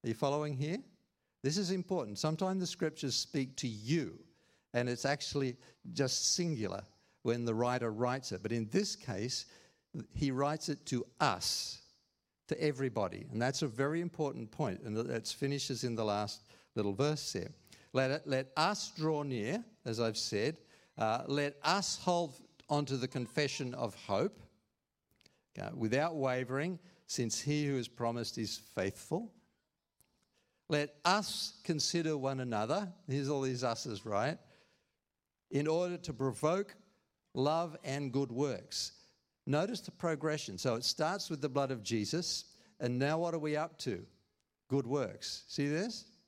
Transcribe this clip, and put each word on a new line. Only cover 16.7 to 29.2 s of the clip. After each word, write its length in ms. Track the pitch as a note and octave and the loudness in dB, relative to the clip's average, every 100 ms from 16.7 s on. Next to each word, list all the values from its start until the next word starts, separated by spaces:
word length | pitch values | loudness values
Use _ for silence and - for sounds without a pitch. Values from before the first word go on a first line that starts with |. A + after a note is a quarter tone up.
little 200 | - G2+ | -2 0
verse 380 | G2 D3 D3+ - | 2 2 2 -4
there. 200 | G2 - - - - - | -6 -6 -10 -20 -20 -2
Let 160 | C3 C3 | 0 2
it, 120 | D3 - | 0 0
let 220 | C3 C3+ - | 0 0 2
us 340 | E3 G3+ - - | 4 2 -4 -2
draw 240 | D#3 D3+ | 0 0
near, 420 | C#3+ B2 G#2 G3+ A#3 - - | 0 0 0 -2 -4 -10 -4
as 140 | A2+ | 0
I've 180 | A2+ A2 | 0 0
said. 400 | - G#2 A#2+ D#3+ - - - - | -2 0 0 -2 -14 -20 -20 0
Uh, 280 | A2 A#2 - | 2 2 0
let 300 | C#3+ C#3+ C#3+ | 0 0 0
us 380 | D3 F#3+ F#3+ - | 2 4 2 0
hold 420 | - F3 E3 C3 - _ - | 2 2 0 -6 -20 _ 0
on 160 | D3 C#3+ | 0 2
to 120 | C3+ | 0
the 100 | B2+ | -2
confession 680 | C3 B2 - C#3+ - B2+ A#2+ | -2 -2 0 0 0 -4 -2
of 180 | A#2+ | -4
hope, 460 | F#2+ - G2 F3 - - _ _ _ _ _ _ _ _ _ _ - | -4 0 2 2 -2 -20 _ _ _ _ _ _ _ _ _ _ -10
okay, 100 | G#1 C3+ | -8 -2
without 400 | A2+ B2+ D#3+ D#3+ | 2 2 2 0
wavering, 640 | C3+ B2+ B2 C3+ E3 F3 - - - | 0 0 0 -2 -2 -4 -12 -20 -8
since 340 | - A#2 - | -2 -2 0
he 260 | C#3+ D3+ D3 | 0 0 2
who 100 | C3+ | 0
has 120 | A#2 | -2
promised 500 | - A#2 A#2+ A2 - | -2 -2 0 -4 -4
is 180 | A2 - | -4 -6
faithful. 720 | - - F#2+ - - E3+ | -8 -2 -2 -2 -4 -2